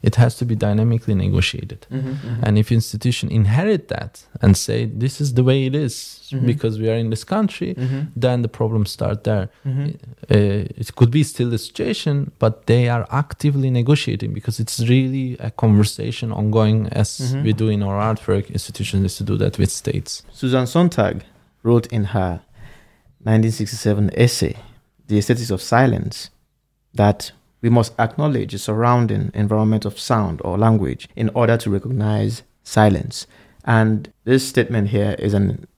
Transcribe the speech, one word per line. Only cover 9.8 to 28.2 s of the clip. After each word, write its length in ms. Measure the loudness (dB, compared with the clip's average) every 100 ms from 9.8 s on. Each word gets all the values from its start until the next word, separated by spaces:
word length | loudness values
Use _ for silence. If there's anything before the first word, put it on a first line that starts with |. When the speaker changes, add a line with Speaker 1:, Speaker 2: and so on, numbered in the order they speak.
| -6 -8 -16 -20 2
Speaker 1:
Uh, 340 | 4 4 0 -4 -8
it 140 | -10 4
could 160 | 4
be 120 | 4
still 280 | 0 -2 -2
the 60 | -2
situation, 720 | -6 -6 -4 -2 -2 -2 -4 _
but 260 | 0 0 2
they 240 | 2 4
are 160 | 0 -2
actively 580 | -4 -4 -2 0 0 0
negotiating 640 | 0 2 2 2 -4 -4
because 260 | -6 -6 -4
it's 200 | -6 -2 2
really 480 | 4 2 -2 -4 -6
a 120 | -10
conversation 800 | 0 4 6 4 0 -8 -6 -6
ongoing, 560 | -2 0 2 4 2 0
as 180 | 0 -2 -2
Speaker 2:
Mm-hmm. 240 | -4 -2 0
Speaker 1:
we 80 |
do 160 | 0 0
in 140 | 0
our 180 | -2 -2
artwork. 480 | -2 -2 -2 -2 -2
Institutions 560 | -8 -8 -8 -2 0 0
is 100 | -2
to 60 |
do 140 | -4 0
that 220 | 0 2
with 100 | -2
states. 520 | -2 -4 -6 -6 -14 -16
Speaker 2:
Susan 320 | -6 0 0 2
Sontag 580 | 2 2 2 0 -2 -12 _ _ _
wrote 220 | 2 2 2
in 120 | -4 -2
her 340 | -2 -2 -4 _ -20 -20 -20 _ _ _ _
nineteen 280 | 2 2 2
sixty-seven 580 | 0 -6 -2 0 2 0 4
essay, 400 | 2 2 -4 -4 -16 -20 _ _ -2
The 100 | 0
Aesthetics 320 | 2 -2 0
of 100 | -6
Silence, 680 | 0 2 2 0 -4 -10 -16 _ _ _ _ _ _ 2
that 360 | 2 2 -6 _ _ _
we 80 | 2
must 240 | 2 2 -2
acknowledge 520 | -4 0